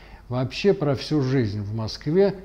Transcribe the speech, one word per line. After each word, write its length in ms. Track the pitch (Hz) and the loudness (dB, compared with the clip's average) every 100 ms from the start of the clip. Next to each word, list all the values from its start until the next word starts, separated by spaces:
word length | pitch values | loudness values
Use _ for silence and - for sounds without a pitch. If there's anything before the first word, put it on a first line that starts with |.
| - - - | -20 -20 -6
Вообще 440 | 123 131 - 202 | -4 -4 0 2
про 220 | 190 143 135 | 2 2 0
всю 260 | - 151 | 0 0
жизнь 400 | 131 135 113 107 | 2 2 0 -2
в 120 | 101 | -4
Москве 600 | 110 110 - - 175 202 190 | -4 -6 -6 0 4 4 2